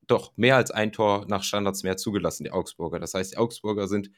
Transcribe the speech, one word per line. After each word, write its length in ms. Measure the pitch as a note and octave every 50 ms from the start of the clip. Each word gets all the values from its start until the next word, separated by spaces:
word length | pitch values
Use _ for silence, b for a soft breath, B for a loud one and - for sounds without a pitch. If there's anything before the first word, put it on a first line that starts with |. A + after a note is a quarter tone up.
| _
doch 280 | - B2 - - - _
mehr 200 | - A#2 B2+ C3+
als 140 | B2+ A2 -
ein 220 | - A2 G#2 G#2+
Tor 340 | - - A2 G#2 G2+ G2+ G#2
nach 140 | G2 G#2 G2
Standards 400 | G2 - - G#2 G2+ G2 F#2+ -
mehr 160 | - F#2 F#2
zugelassen, 460 | - - A2+ G2+ G2 E2+ D#2+ - - D2+
die 80 | -
Augsburger. 480 | - F#2 E2+ - - - F2 D#2+ F2 E2
Das 160 | E2 - -
heißt, 160 | F#2 F#2+ F#2+
die 60 | -
Augsburger 500 | - A#2 A#2 - - - G#2+ G#2 G#2 G2+
sind 240 | F#2+ G#2 G#2 G2 - b